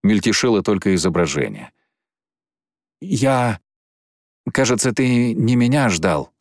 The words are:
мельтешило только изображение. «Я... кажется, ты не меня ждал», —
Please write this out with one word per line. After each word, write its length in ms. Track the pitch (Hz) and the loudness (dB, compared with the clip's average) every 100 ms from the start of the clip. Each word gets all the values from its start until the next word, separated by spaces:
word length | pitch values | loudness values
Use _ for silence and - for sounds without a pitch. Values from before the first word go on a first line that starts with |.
мельтешило 580 | 98 107 113 101 127 107 | 2 2 0 0 2 2
только 320 | 90 98 101 | 0 0 0
изображение. 760 | 92 90 85 82 73 57 50 - _ _ _ _ _ _ _ _ _ _ _ _ _ | 0 0 0 -2 -2 -6 -8 -18 _ _ _ _ _ _ _ _ _ _ _ _ _
«Я... 600 | 180 147 135 131 120 104 _ _ _ _ _ _ _ _ - | -6 -2 0 2 0 -4 _ _ _ _ _ _ _ _ -6
кажется, 400 | - 127 120 131 | -2 0 0 0
ты 400 | 110 127 120 120 | 0 0 2 0
не 240 | 113 113 123 | 0 0 2
меня 320 | 120 143 127 | 2 2 0
ждал», — 440 | 85 90 76 64 _ | 0 0 -2 -6 _